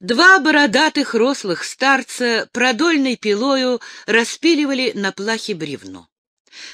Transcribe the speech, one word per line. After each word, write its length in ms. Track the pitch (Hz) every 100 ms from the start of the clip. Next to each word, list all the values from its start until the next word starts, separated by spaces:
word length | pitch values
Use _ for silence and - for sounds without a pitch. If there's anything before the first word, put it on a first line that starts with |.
Два 400 | 180 240 349 381
бородатых 720 | 285 302 285 220 311 294 277
рослых 500 | 233 233 277 208 170
старца 840 | - - 262 269 254 - 247 226 170
продольной 640 | - 247 233 330 320 269 240
пилою 640 | 220 202 254 269 254 247 - - -
распиливали 840 | 214 233 - 320 330 294 269 254
на 180 | - 196
плахе 420 | 190 202 226 -
бревно. 540 | 196 151 135 98 92 85 _ _ _ _ - -